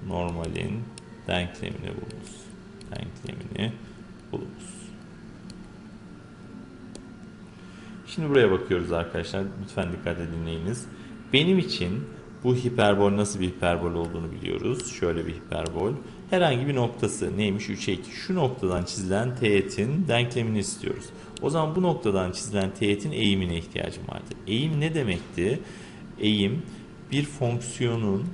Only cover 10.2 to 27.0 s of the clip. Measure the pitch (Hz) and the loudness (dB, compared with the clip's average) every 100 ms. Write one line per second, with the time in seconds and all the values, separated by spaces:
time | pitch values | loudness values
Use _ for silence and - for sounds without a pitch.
10.2 | 82 85 82 80 85 123 - - - - | -4 -4 -4 -2 -4 -4 -8 -14 -14 -14
11.2 | - 131 165 190 - - 87 107 147 - | 4 6 8 6 4 0 0 -2 -4 -10
12.2 | - - 123 123 120 120 104 101 101 101 | -14 -2 2 4 2 6 6 8 6 6
13.2 | 101 98 90 - 87 85 87 85 82 85 | 2 2 0 2 2 4 2 0 -2 -2
14.2 | 82 - 87 85 107 127 - - 87 82 | -6 -6 -4 0 0 0 -4 0 2 2
15.2 | 82 80 - 80 80 85 98 143 - - | -2 -4 -4 -2 -2 0 0 -2 -8 -14
16.2 | - 185 170 123 139 135 120 - 107 - | 0 4 6 4 2 2 2 2 0 2
17.2 | 87 90 104 98 101 95 - 90 - - | 0 2 2 2 -2 -2 0 -2 -4 -10
18.2 | - 185 135 127 95 90 90 - 92 98 | -2 2 2 2 2 2 0 -2 2 2
19.2 | 123 123 117 101 95 - 107 156 165 117 | 2 2 6 6 4 0 0 2 4 4
20.2 | 120 123 113 107 95 - - - - - | 4 2 2 2 0 -2 -4 -4 -6 -14
21.2 | - - 135 160 156 160 180 156 110 95 | -14 -2 0 2 2 4 4 4 4 4
22.2 | 90 90 - 101 95 - 104 101 - 127 | 2 -2 -2 2 2 2 2 2 0 2
23.2 | 110 98 92 85 82 - - - - - | 4 4 2 0 -2 -4 -4 -4 -8 -8
24.2 | - - - 113 156 147 156 160 120 85 | -10 -10 -2 0 2 2 2 2 0 0
25.2 | - - 90 151 - - - - - - | -2 0 2 0 -4 -14 -16 -16 -16 0
26.2 | 107 107 98 143 - - - - | 2 4 4 2 -4 -12 -16 -16